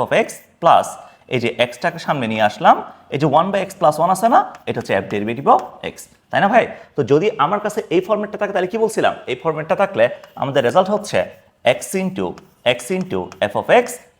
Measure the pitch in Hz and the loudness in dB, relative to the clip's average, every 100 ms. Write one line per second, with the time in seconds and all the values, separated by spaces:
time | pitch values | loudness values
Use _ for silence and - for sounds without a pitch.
0 | 135 160 226 - - _ 170 104 - - | 0 0 -2 -6 -20 _ 4 4 2 -6
1 | - - - 127 131 - 123 - 175 165 | -18 -20 -6 -4 -2 -2 -2 -2 -6 -4
2 | - 156 113 110 110 - 170 277 - - | -4 -2 -2 2 0 2 4 4 0 -16
3 | - 135 151 143 185 196 185 - 160 151 | -8 -2 2 2 2 -2 -4 0 2 2
4 | 170 185 226 311 - - - 120 113 101 | 2 2 2 2 2 -4 -8 -6 -2 -2
5 | 98 104 104 120 147 247 - - - - | -2 -4 -4 -2 2 2 0 -10 -12 -12
6 | - _ _ 131 196 233 123 - - - | -18 _ _ 0 2 2 0 -4 -10 -4
7 | 123 143 202 - 147 202 208 214 - 170 | 2 2 2 0 0 0 -4 -6 -2 0
8 | 185 214 208 208 202 196 180 220 220 220 | 0 -2 -2 -6 -4 -2 -2 0 -2 2
9 | 117 87 - 120 165 156 156 - 196 - | 0 0 -6 -4 -4 -4 -2 0 0 2
10 | 117 - - - 131 127 120 135 185 208 | 2 0 -14 -8 -2 0 2 2 2 0
11 | 202 104 87 - _ _ - 131 - 190 | -2 -2 -2 -6 _ _ 0 0 -2 -4
12 | 190 190 90 - - _ 120 123 - 185 | -4 -4 -6 -8 -16 _ -2 -2 -2 -6
13 | 185 95 90 - 101 113 101 202 120 - | -4 -6 -6 -4 -4 -2 2 2 2 -6
14 | _ - | _ -20